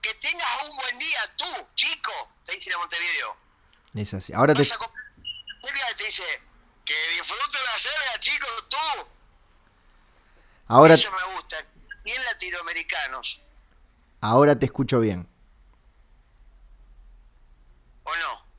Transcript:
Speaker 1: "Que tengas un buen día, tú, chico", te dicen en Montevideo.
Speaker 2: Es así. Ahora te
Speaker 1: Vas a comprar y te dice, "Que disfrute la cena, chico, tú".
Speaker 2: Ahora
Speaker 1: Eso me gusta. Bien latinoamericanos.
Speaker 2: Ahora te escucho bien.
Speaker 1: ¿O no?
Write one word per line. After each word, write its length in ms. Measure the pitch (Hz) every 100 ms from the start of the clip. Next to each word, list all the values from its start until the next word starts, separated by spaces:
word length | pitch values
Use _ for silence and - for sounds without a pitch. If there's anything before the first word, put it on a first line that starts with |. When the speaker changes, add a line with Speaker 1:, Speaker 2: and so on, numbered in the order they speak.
Speaker 1:
"Que 140 | -
tengas 320 | - 294 349 240 247 294
un 60 | 262
buen 200 | 254 247
día, 180 | 311 294 208 -
tú, 100 | 359 - -
chico", 380 | - 302 330 330 294 247 _ -
te 80 |
dicen 200 | 196 190
en 40 | 175
Montevideo. 580 | 170 170 175 156 117 101 _ _ _ _ -
Speaker 2:
Es 200 | 107 104
así. 180 | 95 -
Ahora 220 | - 139
te 60 | 147
Speaker 1:
Vas 120 | 139
a 60 | -
comprar 260 | - - - - - - - -
y 320 | 262 - 254 214
te 60 |
dice, 180 | 208 - 175 139 - - _ _
"Que 100 | - 151 160 170
disfrute 420 | - 214 277 277 254
la 60 | 214
cena, 420 | 240 311 277 226
chico, 260 | 254 302 277 226 -
tú". 60 | 285 311 240 160 - - _ _ _ _ _ _ _ _ _ _ - - - -
Speaker 2:
Ahora 260 | 117 156
Speaker 1:
Eso 160 | 160 -
me 240 | 185 190
gusta. 220 | 190 - 156 - - - -
Bien 180 | 214 254
latinoamericanos. 1160 | 247 220 185 175 165 170 160 170 139 131 - - - - - - - _ _ -
Speaker 2:
Ahora 360 | 107 120 147 139
te 100 | 131
escucho 340 | - 135 127
bien. 280 | 113 90 87 _ - - - _ - _ _ - _ _ - - - - - - - - - _ - - - - _ - -
Speaker 1:
¿O 20 |
no? 320 | 165 160 110 -